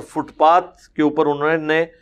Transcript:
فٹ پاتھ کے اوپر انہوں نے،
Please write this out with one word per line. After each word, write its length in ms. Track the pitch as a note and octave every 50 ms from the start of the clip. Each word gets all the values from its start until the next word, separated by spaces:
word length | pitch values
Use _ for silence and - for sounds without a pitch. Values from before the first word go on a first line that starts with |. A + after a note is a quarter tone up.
| - -
فٹ 280 | - E3 - - -
پاتھ 520 | - D3+ D#3+ E3+ F3 - - - _ _ _
کے 120 | _ -
اوپر 240 | D3+ D3 D3 D#3 D#3
انہوں 320 | D3 C#3+ C#3+ D3 D#3 E3
نے، 280 | D#3+ D3+ D3+ D#3 D#3+ E3 E3 - _